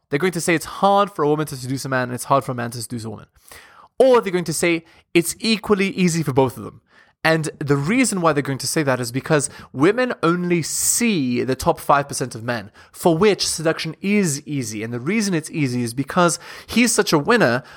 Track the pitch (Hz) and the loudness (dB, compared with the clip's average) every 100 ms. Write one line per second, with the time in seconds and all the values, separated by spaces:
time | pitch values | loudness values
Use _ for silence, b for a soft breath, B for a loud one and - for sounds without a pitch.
0 | - 147 185 170 175 160 - - 196 202 | -6 -4 -2 -2 -2 -2 -4 -2 2 2
1 | 196 - 147 151 151 131 123 135 135 131 | 0 0 0 0 -2 -8 -8 -8 -4 -4
2 | 123 123 - 139 139 120 117 120 110 120 | -4 -6 0 0 0 -6 -6 -8 -10 -10
3 | 110 104 78 B B B B B B - | -10 -12 -18 B B B B B B 4
4 | 262 240 196 180 170 151 175 165 b b | 6 6 4 -2 -2 0 0 0 b b
5 | b 175 165 - 220 220 - 196 196 196 | b 0 0 -4 -2 -2 0 0 0 2
6 | 180 165 151 131 131 110 107 - _ b | 0 2 0 2 2 0 -14 -16 _ b
7 | b b 160 160 151 - 143 143 147 254 | b b 0 2 0 -6 0 0 2 2
8 | 254 190 165 143 135 131 127 165 143 127 | 2 2 2 0 -2 -6 -4 -2 0 -2
9 | 120 120 - 151 - B B 127 165 233 | -2 -6 0 0 0 B B 2 2 2
10 | 254 - 165 175 180 175 - - - - | -2 0 0 0 0 0 -2 -4 -2 0
11 | 233 180 127 120 120 127 170 160 - 143 | 2 2 0 -2 -2 0 0 -2 2 0
12 | 143 135 127 113 117 117 98 b b - | 0 -6 -8 -8 -6 -6 -8 b b 0
13 | 180 165 208 180 - - 160 160 160 - | 2 4 4 4 -2 -2 -2 -2 -6 -6
14 | 196 208 180 143 - 143 113 110 113 120 | 0 2 2 -2 -6 -6 -6 -6 -6 -6
15 | 135 226 202 165 - 160 135 123 120 120 | -2 -2 0 -2 -4 -2 0 0 -2 -4
16 | 139 185 170 - B B B 220 240 - | -2 2 2 0 B B B 2 2 2
17 | 196 156 160 233 135 123 B | 2 2 2 2 4 2 B